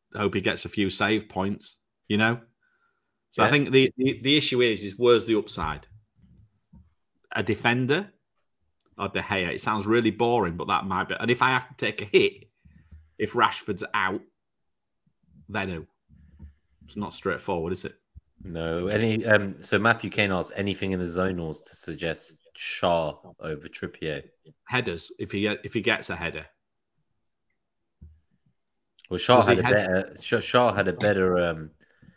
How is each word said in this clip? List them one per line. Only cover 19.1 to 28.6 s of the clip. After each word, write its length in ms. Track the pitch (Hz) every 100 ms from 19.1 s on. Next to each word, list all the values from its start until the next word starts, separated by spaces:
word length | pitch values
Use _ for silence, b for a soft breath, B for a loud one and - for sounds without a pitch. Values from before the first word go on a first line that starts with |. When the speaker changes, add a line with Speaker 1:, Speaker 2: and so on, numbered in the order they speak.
| 110 113
Speaker 2:
um, 340 | 104 98 92
so 180 | - 101
Matthew 320 | 110 113 98
Kane 220 | 107 104
asks, 200 | 92 - -
anything 340 | 101 92 98
in 60 | 92
the 60 | 87
zonals 580 | 85 92 90 82 76 -
to 100 | -
suggest 580 | - 78 82 78 - _ _ -
Shaw 600 | - - 95 85 78 73 87 82
over 300 | 80 76 80
Trippier? 560 | - 78 - 78 71 - _ - _
Speaker 1:
Headers, 480 | - 127 113 87 - -
if 120 | 101
he, 160 | 101 104
if 260 | 101 101
he 60 | 113
gets 300 | 101 110 -
a 60 | 85
header. 300 | 85 76 76 _ _ _ _ _ _ _ _ _ _ _ _ _ _ _ - - _ _ _ _